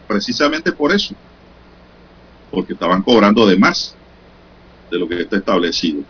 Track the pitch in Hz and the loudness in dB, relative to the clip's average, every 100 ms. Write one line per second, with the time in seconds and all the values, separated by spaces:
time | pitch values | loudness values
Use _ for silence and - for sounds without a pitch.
0 | - 202 - 240 151 311 180 - 147 202 | -6 -4 -4 -2 -2 0 -4 -2 -2 -2
1 | - - - - - - - - - - | -4 -12 -20 -20 -20 -20 -20 -20 -20 -20
2 | - - - - - - - - 87 92 | -20 -20 -20 -20 -10 -8 -8 -6 -2 0
3 | 113 117 104 110 107 90 147 185 - - | 4 4 4 4 4 4 2 0 -8 -14
4 | - - - - - - - - - 87 | -20 -20 -20 -20 -20 -20 -20 -20 -8 -6
5 | 85 87 87 101 101 92 85 - 82 73 | -4 -6 -4 -4 -2 -2 -2 -2 -4 -4
6 | - | -8